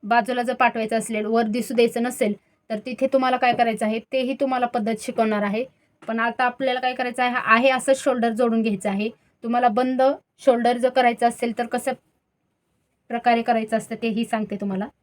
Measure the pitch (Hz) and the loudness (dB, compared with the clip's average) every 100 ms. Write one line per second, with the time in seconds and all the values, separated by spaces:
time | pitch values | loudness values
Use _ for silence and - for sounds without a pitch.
0 | 202 233 233 254 240 247 240 226 220 226 | 2 2 2 -2 -2 2 0 0 -2 -2
1 | 214 220 214 226 226 220 220 226 233 233 | -2 -4 0 0 2 -2 -2 2 2 2
2 | 240 247 - 208 _ _ _ 220 254 247 | -4 -2 -2 -2 _ _ _ -8 -8 -4
3 | 262 269 262 247 254 240 233 220 220 220 | 0 2 2 2 2 2 0 0 -2 -2
4 | 220 269 254 269 269 254 240 220 214 220 | -4 -4 -2 -2 -2 0 -2 -2 -2 -4
5 | - 240 220 208 202 214 262 _ _ _ | -6 -2 0 0 -2 -2 -6 _ _ _
6 | - 226 226 208 247 240 262 254 254 254 | -8 -2 -2 0 -2 0 -2 0 -2 -2
7 | 247 240 247 247 - 226 262 262 254 269 | -4 0 -2 0 2 4 4 2 0 0
8 | - 247 233 220 240 226 226 202 208 196 | 0 0 0 0 0 2 0 -2 -4 -4
9 | 214 226 _ _ 233 240 247 214 254 254 | -4 -8 _ _ -4 2 2 2 0 2
10 | 262 277 _ _ - 240 240 247 254 254 | 2 2 _ _ 2 4 4 2 2 4
11 | 247 233 240 233 240 220 240 240 269 254 | 2 4 0 0 -6 -4 -4 -4 -4 -6
12 | _ _ _ _ _ _ _ _ _ _ | _ _ _ _ _ _ _ _ _ _
13 | _ 233 240 233 233 226 220 226 214 220 | _ -2 2 2 2 -2 0 -4 -4 -6
14 | 233 214 233 226 214 202 202 190 220 _ | -4 -2 -2 -4 -4 -6 -4 -4 -6 _